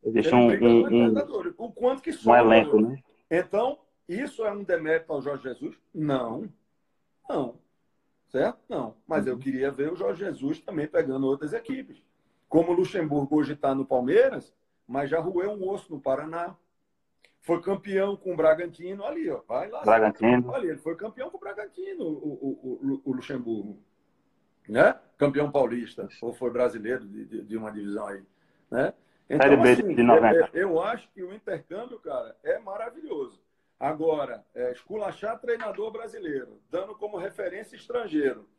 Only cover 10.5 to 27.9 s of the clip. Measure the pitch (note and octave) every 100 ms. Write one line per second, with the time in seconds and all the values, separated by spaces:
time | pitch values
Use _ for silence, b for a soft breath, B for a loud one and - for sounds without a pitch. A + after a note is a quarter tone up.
10.5 | D#3+ - E3 D3+ E3+ D3 C3+ C3+ C#3 D3
11.5 | A3+ - C4 - - _ _ _ _ _
12.5 | D#3+ E3+ F3 F3+ G3+ D#3 C#3+ C#3 D3+ C#3
13.5 | D3+ C#3 C3+ C3 C3 B2 G3 C4 D#3+ -
14.5 | _ _ _ - C3 C#3 E3 E3 F3+ G3
15.5 | G#3 F#3 G3+ - D3 C3+ C3+ D#3 E3 F3
16.5 | F#3+ _ _ _ _ _ _ _ _ -
17.5 | E3+ F3 G3 G3+ F#3+ G3 G3 F#3 E3 D#3
18.5 | D#3 F3 - F3 G3 G#3+ D#4+ G#3 C3 -
19.5 | A#2+ G3 A3 G#2+ A2+ G#2+ - A2+ B2 B2
20.5 | - E3+ C#3+ D#3+ E3+ G#3+ A#3 D4+ F#4+ G4
21.5 | G#4 G4+ - F#4+ F4+ F3 D3+ D3+ C3+ C#3
22.5 | C3+ C3 B2 C3+ C3+ C#3 C3 - C3 A#2
23.5 | A2 G2+ G2 _ _ _ _ _ _ _
24.5 | _ - A2 F3+ - _ _ C#3+ C#3 D3
25.5 | C#3+ A#2+ A#2+ A2 - G2 - A#2 - B2
26.5 | A#2+ B2 A2 G#2+ B2+ G#2 G#2+ G#2+ G#2+ G#2
27.5 | A2+ G#2+ G#2 G2+